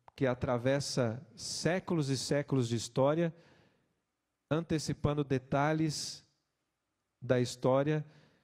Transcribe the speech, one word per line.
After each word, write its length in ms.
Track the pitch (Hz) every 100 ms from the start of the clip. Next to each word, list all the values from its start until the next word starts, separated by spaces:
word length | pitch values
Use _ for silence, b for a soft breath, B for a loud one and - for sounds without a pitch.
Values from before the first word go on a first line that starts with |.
| - -
que 120 | 131
atravessa 920 | 123 135 123 123 139 139 - 120 120 - -
séculos 760 | - - 156 185 - 170 135
e 80 | 127
séculos 500 | - 143 143 135 117
de 80 | 117
história, 580 | - - 135 156 170 160 b b b b b _ _ _ _ _ _
antecipando 720 | 156 165 160 - 143 147 147
detalhes 1000 | 139 131 127 139 147 160 160 147 - - - _ _ _ _ _ _ _ _ _
da 200 | 120 127
história, 680 | 123 - 127 135 143 156 151 b b b